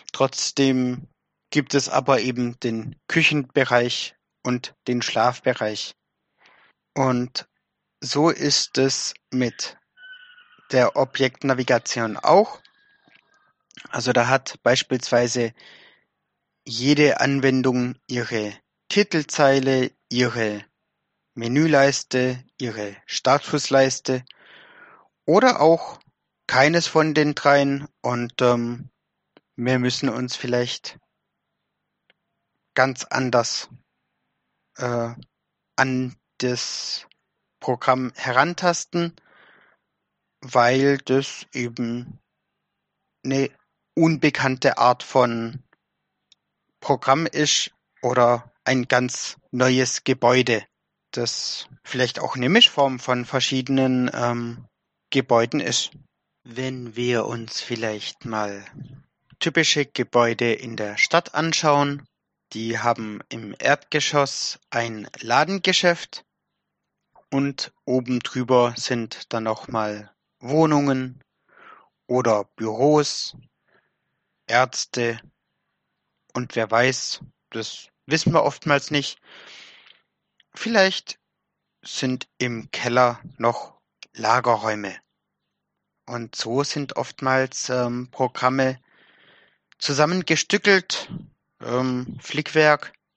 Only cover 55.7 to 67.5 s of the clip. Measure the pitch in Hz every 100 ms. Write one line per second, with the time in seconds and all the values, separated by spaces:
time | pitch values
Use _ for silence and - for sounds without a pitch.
55.7 | - - - _ _ _ _ 127 117 131
56.7 | 127 120 113 123 120 107 117 113 - -
57.7 | 117 113 107 - - 113 110 104 101 104
58.7 | - - - _ _ _ - 165 165 156
59.7 | 151 139 - 117 120 117 113 120 110 123
60.7 | 110 104 104 - 165 - - 160 - 156
61.7 | 143 143 143 - _ _ _ - 110 113
62.7 | 113 120 113 107 104 - 117 107 92 123
63.7 | 147 - 151 - 147 139 - - - -
64.7 | 120 117 110 - - 110 127 160 196 185
65.7 | 180 175 170 - - _ _ _ _ _
66.7 | _ _ _ _ _ - 135 143